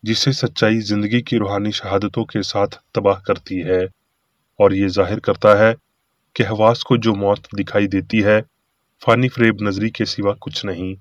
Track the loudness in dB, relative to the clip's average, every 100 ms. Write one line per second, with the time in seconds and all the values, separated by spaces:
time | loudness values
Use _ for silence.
0 | -4 -2 0 0 -4 0 2 2 0 -2
1 | 0 -2 0 -2 -2 -2 -4 -6 -4 -2
2 | -2 -4 -4 -4 -4 -2 -2 -4 _ -2
3 | 0 0 -2 -4 -4 -8 -2 -2 -2 _
4 | _ _ _ _ _ _ 2 4 -2 0
5 | -2 -2 -2 2 4 6 4 2 _ _
6 | _ _ _ -4 -4 2 2 2 0 0
7 | 2 0 0 -2 -4 -8 -2 0 0 -2
8 | -2 0 4 2 0 _ _ _ _ _
9 | 0 2 2 2 2 2 -4 -2 -4 -4
10 | -6 -2 -4 -4 -8 -10 -8 -8 -8 -10